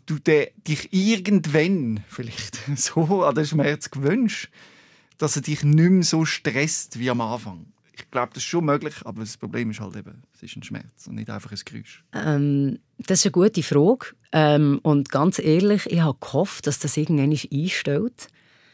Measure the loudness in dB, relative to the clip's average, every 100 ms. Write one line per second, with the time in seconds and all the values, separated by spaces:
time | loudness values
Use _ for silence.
0 | -6 -2 4 4 2 _ -6 -6 -2 0
1 | 2 0 2 2 2 2 2 0 -2 -6
2 | -8 -12 -12 -10 -12 -12 -8 -4 -2 0
3 | 2 2 2 0 0 0 0 -2 -6 -4
4 | 0 2 0 -2 -12 _ -20 _ _ _
5 | _ -4 -4 -2 -4 -2 4 6 6 4
6 | 4 0 0 -2 -4 -2 -2 -4 -8 -6
7 | -4 -2 -2 -6 -10 -16 -20 _ _ -20
8 | -8 -6 -6 -6 -4 -2 0 -2 -4 -12
9 | -14 -10 -10 -10 -10 -6 -6 -8 -12 -14
10 | -18 -20 _ _ -18 -16 -12 -14 -14 _
11 | -14 -12 -10 -12 -12 -14 -14 -16 -18 -20
12 | _ -6 0 2 2 2 0 -4 _ -12
13 | -2 2 2 4 4 2 0 4 4 2
14 | -2 -18 -2 4 6 6 4 2 2 2
15 | 2 2 2 2 2 4 4 2 0 2
16 | 2 0 -2 0 0 -2 -4 -2 -2 -2
17 | 0 2 2 0 -2 -4 -4 -4 -2 -2
18 | -2 -8 -20 _ _ _ _